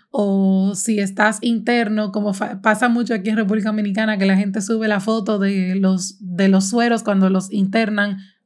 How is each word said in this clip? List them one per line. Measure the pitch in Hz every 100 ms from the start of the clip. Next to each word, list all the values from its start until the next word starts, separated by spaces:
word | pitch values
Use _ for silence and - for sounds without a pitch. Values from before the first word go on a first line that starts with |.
| _
o | - 202 196 190 190 196
si | 196 - 208
estás | 196 196 208 214
interno, | 240 226 240 240 220 214 208
como | 208 208
fa-, | 196 220 196
pasa | 220 214 240
mucho | 233 240
aquí | 220 202
en | 220
República | 196 220 214
Dominicana, | 214 208 196 220 208
que | 196
la | 190
gente | 202 196
sube | 196 226 220
la | 202
foto | 208 226 208 208
de | 196 196 185 190
los, | 190 185 185 -
de | 185 175 196
los | 190 190
sueros | 233 233 233
cuando | 226 196 190
los | 190 185
internan. | 208 190 226 220 208 202 196 - _